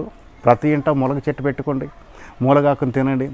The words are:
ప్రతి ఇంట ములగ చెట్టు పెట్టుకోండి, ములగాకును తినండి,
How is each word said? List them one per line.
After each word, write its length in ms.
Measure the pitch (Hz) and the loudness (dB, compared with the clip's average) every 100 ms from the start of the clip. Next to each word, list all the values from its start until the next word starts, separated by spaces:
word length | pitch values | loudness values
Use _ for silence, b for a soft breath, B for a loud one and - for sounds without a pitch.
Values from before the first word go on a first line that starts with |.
| 220 - - - - | -6 -14 -20 -2 2
ప్రతి 240 | 120 151 147 | 2 2 0
ఇంట 140 | 151 143 | 0 0
ములగ 160 | 131 143 151 | 0 -2 -4
చెట్టు 160 | 139 139 | -4 -4
పెట్టుకోండి, 400 | 131 147 135 143 - - B B B | -4 -4 -4 -6 -14 -20 B B B
ములగాకును 500 | 127 143 143 135 131 131 | 2 4 4 0 0 0
తినండి, 300 | 135 131 139 | 0 -2 -4